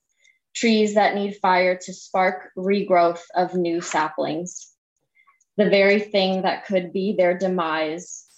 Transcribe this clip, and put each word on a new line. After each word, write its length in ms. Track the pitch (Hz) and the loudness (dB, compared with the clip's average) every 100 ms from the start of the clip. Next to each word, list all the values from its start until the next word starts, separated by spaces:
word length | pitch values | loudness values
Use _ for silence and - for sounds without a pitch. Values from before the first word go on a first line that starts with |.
| _ _ _ _ _ - | _ _ _ _ _ -2
trees 400 | 233 220 208 208 | 2 2 2 2
that 180 | 190 | 2
need 220 | 202 202 196 | 0 -4 -2
fire 420 | 190 180 185 180 | 2 2 2 -2
to 140 | - | -8
spark 560 | 180 - 190 185 - - 185 | -16 -6 0 0 -2 -10 -6
regrowth 640 | 185 202 185 175 170 170 - 175 | -2 0 2 4 4 0 -6 -2
of 180 | 175 | -2
new 280 | 180 170 170 | 0 -2 -2
saplings. 920 | 175 160 156 - 147 156 180 - - _ _ _ _ _ _ _ _ - | -4 -4 -2 -4 -6 -6 -10 -14 -20 _ _ _ _ _ _ _ _ 0
The 120 | 196 | 4
very 300 | 202 196 208 | 4 4 4
thing 420 | 208 202 190 190 | 0 0 0 0
that 240 | 180 - - | -2 -4 -2
could 260 | 190 175 | -2 -2
be 220 | 190 196 185 | -4 -2 0
their 220 | 180 185 | 0 0
demise 880 | 190 180 160 156 156 170 - - - | -2 -2 -2 -2 -4 -6 -12 -18 -20